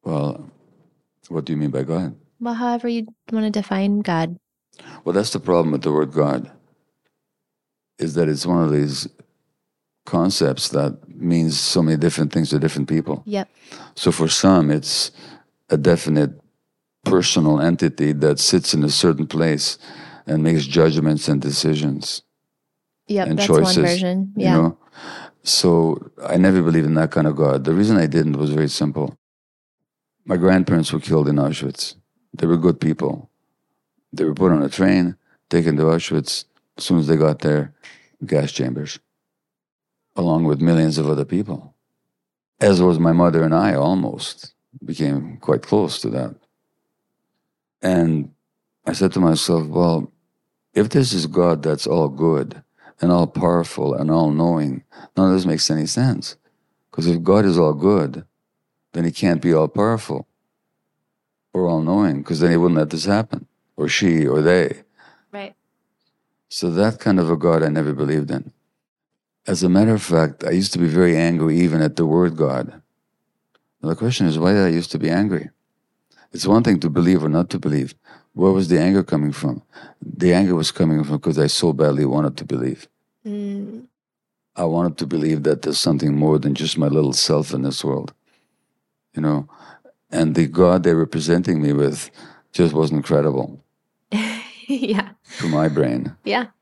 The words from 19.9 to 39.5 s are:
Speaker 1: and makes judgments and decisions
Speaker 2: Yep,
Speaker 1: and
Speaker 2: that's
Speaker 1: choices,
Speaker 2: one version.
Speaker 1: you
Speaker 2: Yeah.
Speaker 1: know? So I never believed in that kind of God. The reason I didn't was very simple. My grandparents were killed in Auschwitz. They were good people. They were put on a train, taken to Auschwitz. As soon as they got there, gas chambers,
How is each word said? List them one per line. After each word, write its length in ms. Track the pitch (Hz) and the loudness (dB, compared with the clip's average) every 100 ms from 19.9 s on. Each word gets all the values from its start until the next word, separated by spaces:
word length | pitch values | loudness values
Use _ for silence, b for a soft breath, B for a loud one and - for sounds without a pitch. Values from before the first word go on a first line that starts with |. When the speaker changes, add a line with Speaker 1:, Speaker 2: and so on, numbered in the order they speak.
| B B B - | B B B -4
Speaker 1:
and 160 | 78 | -2
makes 220 | 78 80 69 | 2 0 0
judgments 600 | 78 80 76 76 76 - | 2 4 2 0 -2 0
and 140 | 71 | -2
decisions 800 | 71 71 80 76 73 69 - - _ _ _ _ _ _ _ _ - | -2 -2 -2 0 -2 -4 -8 -12 _ _ _ _ _ _ _ _ -6
Speaker 2:
Yep, 200 | 202 180 | -4 -2
Speaker 1:
and 100 | 156 | -2
Speaker 2:
that's 100 | 202 | 4
Speaker 1:
choices, 300 | - - 180 | 4 4 2
Speaker 2:
one 80 | 175 | 2
version. 480 | 180 185 185 196 202 | 0 -2 -2 -4 -2
Speaker 1:
you 100 | 180 | 2
Speaker 2:
Yeah. 80 | 160 | 4
Speaker 1:
know? 200 | 165 - B B B B B B | 2 -2 B B B B B B
So 680 | - - 92 85 80 76 - - | -4 0 4 4 2 -2 -8 -14
I 140 | - 90 | -2 2
never 260 | 92 92 | 4 4
believed 240 | 82 82 76 | 4 2 2
in 80 | 78 | 0
that 160 | 80 | 0
kind 160 | 80 76 | 0 0
of 80 | 71 | 2
God. 280 | 73 69 | 0 0
The 100 | 69 | 0
reason 240 | 82 104 104 | 0 2 2
I 100 | 80 | 2
didn't 300 | 80 78 71 | 0 0 0
was 120 | 76 | -2
very 180 | 73 76 | 0 -2
simple. 480 | - 78 73 71 - _ _ _ _ _ _ _ _ _ _ - | -2 -4 -2 -6 -8 _ _ _ _ _ _ _ _ _ _ -4
My 120 | 92 | 0
grandparents 540 | 90 92 90 90 78 | 2 2 2 0 0
were 80 | 78 | -4
killed 280 | - 80 73 | 0 0 2
in 60 | 73 | 0
Auschwitz. 580 | 69 76 67 69 - - _ _ _ | 0 -4 -8 -8 -12 -12 _ _ _
They 140 | - 82 | -4 0
were 100 | 85 | 2
good 220 | 87 78 | 2 2
people. 500 | 82 76 71 64 - _ _ _ _ _ _ _ _ | -2 -2 -4 -6 -12 _ _ _ _ _ _ _ _
They 120 | - | -4
were 100 | 80 | -2
put 180 | 73 92 | 2 2
on 120 | 78 | 2
a 60 | 69 | 0
train, 460 | - 95 92 87 92 _ _ _ | 0 2 2 0 -4 _ _ _
taken 260 | 85 82 73 | 0 0 2
to 60 | |
Auschwitz. 600 | 80 82 - - - - - _ _ - | 2 0 0 -4 -4 -8 -10 _ _ -14
As 40 | |
soon 140 | - 87 | 0 0
as 80 | 73 | 2
they 100 | 80 | 2
got 240 | 78 73 | 2 0
there, 340 | 76 73 73 B B B B B - | -2 -2 -4 B B B B B -4
gas 260 | 73 71 | -2 -2
chambers, 460 | - 65 64 73 - _ _ _ _ _ | -4 -6 -6 -10 -14 _ _ _ _ _